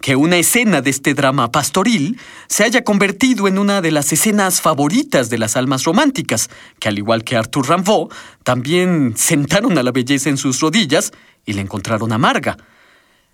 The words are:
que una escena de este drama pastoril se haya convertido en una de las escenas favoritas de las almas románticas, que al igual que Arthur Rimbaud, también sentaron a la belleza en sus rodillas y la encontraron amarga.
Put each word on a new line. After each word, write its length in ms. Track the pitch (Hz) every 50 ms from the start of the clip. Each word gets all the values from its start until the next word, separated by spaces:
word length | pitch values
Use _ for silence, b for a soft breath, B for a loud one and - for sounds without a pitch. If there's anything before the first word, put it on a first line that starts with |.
que 160 | B 139 135
una 220 | 131 151 170 180 175
escena 420 | 156 - - 233 247 214 170 143
de 80 | 123 139
este 240 | 131 - - 147 139
drama 400 | 147 139 131 135 139 117 117 -
pastoril 680 | 156 - - - 190 196 247 226 160 139 175 254 B B B B B B B
se 160 | B - 208
haya 200 | 233 220 254 254
convertido 640 | 220 208 190 202 196 196 - 262 254 247 202 202 196
en 100 | 190 196
una 240 | 202 202 202 196 165
de 80 | 160
las 200 | 156 147 143 - 160
escenas 480 | 151 - 220 202 208 190 185 180 - -
favoritas 640 | 165 156 131 143 147 180 262 311 - - 143 123 110
de 80 | 120
las 200 | 113 110 110 -
almas 280 | 131 127 135 135 127 -
románticas, 640 | 165 165 247 311 277 - - 131 - 123 - - - B B B B B B
que 80 | - 110
al 80 | 104
igual 260 | 101 101 110 113 113 113
que 140 | - -
Arthur 320 | 113 110 135 - 151 123 143
Rimbaud, 420 | 170 185 175 196 214 180 - - B B B B B B B
también 680 | 123 123 127 117 139 175 180 180 185 175 156 135 117 107
sentaron 600 | - - - 165 147 143 139 160 202 226 269 175
a 60 | 139 123
la 100 | 127 123
belleza 380 | 131 123 131 143 135 - 160
en 80 | 139 127
sus 220 | - 135 127 -
rodillas 520 | 156 156 160 226 196 135 151 170 - - - b b b b b b
y 80 | - 104
la 80 | 98
encontraron 540 | 98 98 - 104 95 - 113 104 113 113 113
amarga. 420 | 110 175 226 269 196 131 110 98 - b b b b b b b b b b b b b b